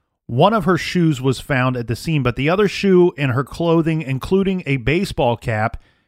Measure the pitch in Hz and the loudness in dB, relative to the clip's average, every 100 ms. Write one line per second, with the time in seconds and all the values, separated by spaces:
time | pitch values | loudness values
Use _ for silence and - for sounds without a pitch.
0 | _ _ - 120 185 220 165 165 - 180 | _ _ -6 2 2 2 2 0 0 0
1 | 160 131 131 127 - 135 127 127 120 113 | 2 2 -2 -2 -2 -2 0 -2 -4 -6
2 | - 156 127 120 143 190 202 - 196 180 | -2 0 0 0 0 2 0 0 4 6
3 | 175 - 139 123 131 - 170 165 160 160 | 4 2 -2 -2 -4 -4 0 2 2 -2
4 | 127 131 - 190 196 185 165 135 113 170 | -4 -6 -2 0 0 -2 -4 -4 -2 -2
5 | 196 - 127 117 - 107 110 - _ _ | -2 -2 -2 -2 -4 -2 -4 -6 _ _